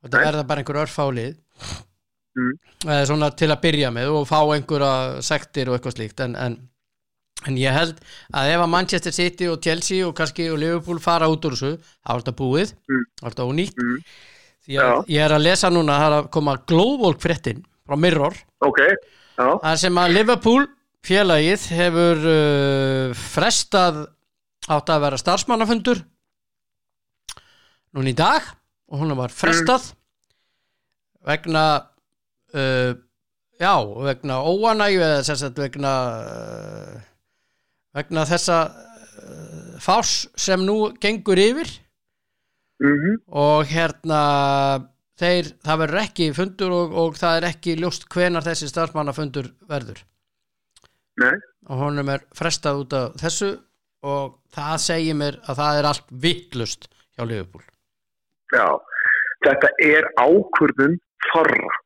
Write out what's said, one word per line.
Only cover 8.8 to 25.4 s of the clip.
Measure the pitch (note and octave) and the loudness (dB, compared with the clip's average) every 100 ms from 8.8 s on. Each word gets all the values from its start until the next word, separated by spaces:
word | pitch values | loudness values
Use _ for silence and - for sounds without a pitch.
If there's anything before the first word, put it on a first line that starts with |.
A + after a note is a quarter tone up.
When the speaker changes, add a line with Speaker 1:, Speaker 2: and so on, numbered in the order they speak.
| F#3 F#3 F3 | 0 -4 -4
Speaker 1:
City | D#3 F3 F3 F3 | -2 -2 -2 -4
og | D#3+ | -2
Chelsea | - E3 - F#3 F3+ | -2 -2 -2 -2 -2
og | |
kannski | D#3+ D#3+ C3 E3 | -2 -6 -4 -4
og | D#3 | -2
Liverpool | D#3+ E3+ E3 E3+ | -2 -4 -4 -6
fara | F3+ E3+ D#3+ | 0 2 2
út | D#3 | 0
úr | D#3+ B2 | -2 -4
þessu, | C#3 D#3+ | -4 -6
þá | _ _ - | _ _ -6
er | A#2+ | -4
þetta | A#2 A#2+ | -4 -4
búið, | C3+ C#3 G#3+ - _ | 0 0 -2 -6 _
Speaker 2:
Mm. | C3+ A#2+ | -4 -4
Speaker 1:
þá | - A#2+ | -10 -12
er | |
þetta | A2 B2 | -6 -4
ónýtt. | C#3+ G3 - | -2 -4 -4
Speaker 2:
Mm. | A#2+ B2 E3 - - - _ _ - | -4 -4 -10 -20 -20 -20 _ _ -8
Speaker 1:
Því | C#3 | 0
að | B2+ | 2
Speaker 2:
Já. | B2 G3 | 2 2
Speaker 1:
ég | D3 | 2
er | D3+ | 4
að | D3+ | 4
lesa | D#3 F#3+ F#3+ | 4 4 4
núna, | F3 D#3 C#3+ | 4 2 4
það | D3+ | 4
er | D3+ | 2
að | C#3 | 0
koma | D#3+ D3 C3+ | -2 0 -2
glóðvolg | - E3 G#3+ C#4 G#3 D#3 | 2 4 4 2 0 0
fréttin | E3+ F3 - A2 - _ | -2 -2 -4 -8 -12 _
frá | - C#3+ | -6 0
Mirror. | F3 D#3+ C#3+ - _ _ | 2 4 0 -2 _ _
Speaker 2:
Ok, | C#3+ C3+ C#3 - - _ _ - | 0 4 4 2 -2 _ _ 0
já. | B2 F#3 | 2 2
Speaker 1:
Það | D#3 D#3+ | 2 0
sem | F3+ | 2
að | F3 F3 | 2 4
Liverpool | F3 G#3+ B3 A3+ B3 C#4+ _ _ _ | 4 4 4 4 4 2 _ _ _
félagið | - F#3+ G3+ D#3+ D#3 G3+ - | 0 2 4 4 4 0 -2
hefur, | E3+ F3 E3 E3+ E3 | 0 2 4 4 4
uh, | D#3+ D#3 D3+ C#3+ C#3 C3+ C3+ C3+ C3 | 4 4 4 2 2 2 0 0 -2
frestað, | A#2+ - - F#3+ - - G3+ F3+ D3+ D3+ _ _ _ _ _ | -6 -6 -2 0 0 0 2 2 2 -10 _ _ _ _ _
átt | - D3+ - | -2 -2 2
að | D#3+ | 2
vera | C#3+ C3+ | 2 -2
starfsmannafundur | - F#3+ | 0 -2